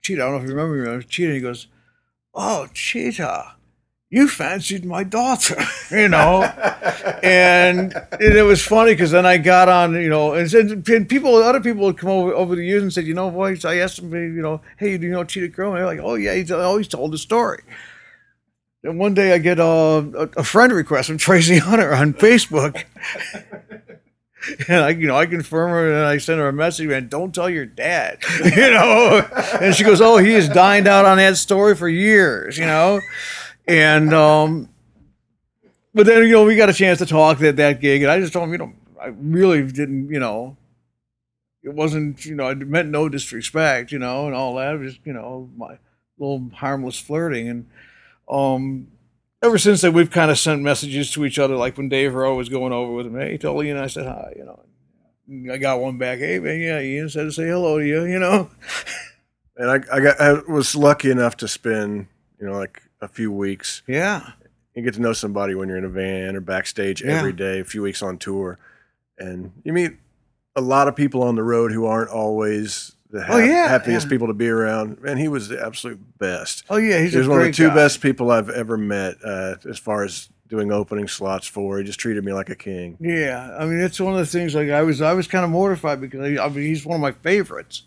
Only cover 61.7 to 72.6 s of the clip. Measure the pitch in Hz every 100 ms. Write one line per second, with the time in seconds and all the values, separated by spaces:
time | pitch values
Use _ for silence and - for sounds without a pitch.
61.7 | 110 104 104 95 _ _ _ 101 98 95
62.7 | _ _ _ - - 110 101 98 98 -
63.7 | - - 131 185 202 - - _ _ _
64.7 | - 120 107 117 113 107 101 101 95 95
65.7 | 92 95 92 95 95 95 98 87 92 -
66.7 | - 98 92 127 156 - 87 95 95 92
67.7 | 107 101 98 98 92 - 98 92 90 _
68.7 | _ _ _ _ _ 95 90 92 90 -
69.7 | 170 170 - _ _ _ _ _ - 127
70.7 | 135 139 139 143 131 123 117 113 117 117
71.7 | 110 113 110 113 117 107 107 107 107